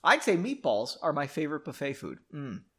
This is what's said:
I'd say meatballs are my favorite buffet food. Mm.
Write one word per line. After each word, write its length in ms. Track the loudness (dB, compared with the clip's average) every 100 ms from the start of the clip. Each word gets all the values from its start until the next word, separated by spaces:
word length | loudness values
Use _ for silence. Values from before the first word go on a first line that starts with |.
I'd 180 | 6 6
say 140 | 6 2
meatballs 600 | 2 0 2 2 0 -2
are 100 | -2
my 140 | 0 -2
favorite 380 | -4 -4 -4
buffet 300 | -8 -6 -6
food. 240 | -4 -10 -12 _
Mm. 280 | -10 -8 -10 _